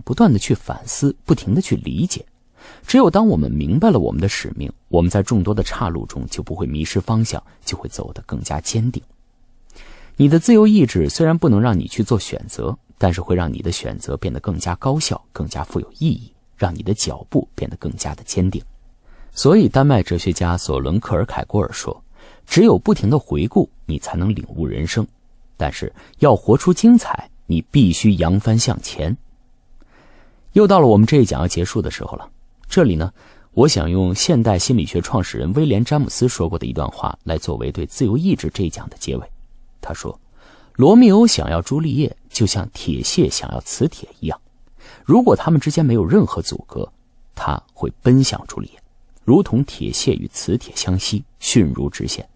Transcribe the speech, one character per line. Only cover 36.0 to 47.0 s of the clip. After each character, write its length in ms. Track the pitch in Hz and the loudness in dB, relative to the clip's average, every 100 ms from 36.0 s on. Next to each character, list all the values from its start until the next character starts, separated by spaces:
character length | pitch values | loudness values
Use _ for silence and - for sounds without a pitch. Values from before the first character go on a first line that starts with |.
| 135 | -2
斯 180 | - 123 | -2 -2
说 220 | - 85 | -2 -4
过 100 | 82 | -4
的 80 | 64 | -6
一 60 | |
段 140 | 78 71 | -6 -6
话 280 | - - - | -6 -8 -8
来 140 | - 80 | -8 -6
作 180 | - 64 | -6 -6
为 160 | 67 | -6
对 140 | - 76 | -8 -10
自 200 | - 120 | -4 -2
由 120 | 120 | 0
意 180 | 185 160 | 0 -2
志 140 | 76 | -4
这 100 | - | -4
一 60 | 87 | -6
讲 180 | - - | -6 -14
的 80 | - | -12
结 160 | - 64 | -8 -8
尾。 160 | - - - - - _ | -10 -18 -20 -20 -20 _
他 120 | - | -14
说， 260 | - - - _ _ _ _ _ - | -12 -12 -14 _ _ _ _ _ 2
罗 200 | 139 226 | 6 8
密 140 | 240 | 8
欧 160 | 196 233 | 8 4
想 240 | - - | 2 -2
要 120 | 82 | -4
朱 180 | - 143 | -2 -4
丽 160 | 160 127 | -2 -2
叶， 200 | 135 - _ | -2 -4 _
就 160 | - 104 | -2 -2
像 240 | 101 - | -2 -6
铁 300 | - - 65 | -8 -6 -4
屑 280 | - - - | -2 0 0
想 200 | - - | -2 -6
要 80 | 62 | -8
磁 260 | - - 151 | -8 -4 -4
铁 200 | - - _ | -4 -18 _
一 80 | 78 | -10
样， 120 | - _ _ - - - - - | -10 _ _ -20 -20 -20 -14 2
如 180 | 226 | 4
果 120 | 247 - | 6 2
他 140 | - | 2
们 100 | 160 | 0
之 120 | 151 | 2
间 120 | 170 | 0
没 100 | 147 | 2
有 120 | 117 87 | 2 2
任 200 | 202 - | 2 2
何 160 | - | -2
阻 220 | - - - | -8 -10 -10
隔， 240 | - - _ | -10 -10 _